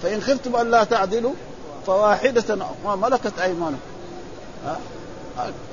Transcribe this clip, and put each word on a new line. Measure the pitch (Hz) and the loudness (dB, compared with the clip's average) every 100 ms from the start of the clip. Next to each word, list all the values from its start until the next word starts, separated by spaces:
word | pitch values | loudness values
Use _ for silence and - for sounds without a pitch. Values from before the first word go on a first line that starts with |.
فإن | 175 214 | -2 0
خفتم | 247 269 254 240 | 2 2 2 0
ألا | 233 233 | 4 6
تعدلوا | 214 226 190 226 240 349 - - - - - | 6 4 2 2 0 -2 -8 -14 -14 -6 0
فواحدة | 190 208 202 262 233 220 | 4 6 6 4 4 2
أو | 196 - - 202 | 0 -4 -4 -2
ما | 196 | 0
ملكت | 233 254 214 180 | 2 2 0 -2
أيمانكم". | 185 170 165 135 - - - - - - - - 131 | 0 0 -2 -4 -8 -14 -14 -12 -14 -14 -14 -10 -8
ها؟ | 160 - - - - - 127 104 - - | -8 -10 -14 -14 -14 -10 -6 -6 -8 -8